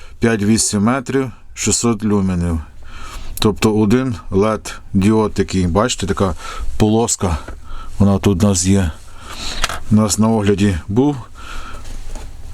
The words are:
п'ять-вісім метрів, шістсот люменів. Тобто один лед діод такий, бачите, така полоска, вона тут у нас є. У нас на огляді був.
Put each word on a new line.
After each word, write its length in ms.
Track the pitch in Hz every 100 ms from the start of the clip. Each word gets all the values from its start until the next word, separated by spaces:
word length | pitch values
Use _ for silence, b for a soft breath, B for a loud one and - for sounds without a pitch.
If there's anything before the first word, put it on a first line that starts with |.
| B B
п'ять-вісім 640 | 117 110 101 110 - 104
метрів, 480 | 107 135 123 135 131 - -
шістсот 500 | - 110 - 117 107
люменів. 560 | 107 101 95 90 85 82 - - B B B B B B
Тобто 360 | 110 92 113 107
один 400 | 107 123 131 101 -
лед 420 | 95 107 107 - - -
діод 400 | 98 101 110 104
такий, 340 | - 92 95 90
бачите, 400 | 90 120 - 90
така 260 | - 98 85 B B B -
полоска, 600 | 107 110 117 - 95 78 B B B B B -
вона 200 | 101 95
тут 260 | 101 90
у 40 | 101
нас 180 | 92 92
є. 260 | 98 85 - B B B B B B B B -
У 40 | 107
нас 240 | 107 101
на 80 | 110
огляді 500 | 113 101 95 101 87 -
був. 280 | 104 143 139 - - B B B B B B B B B - -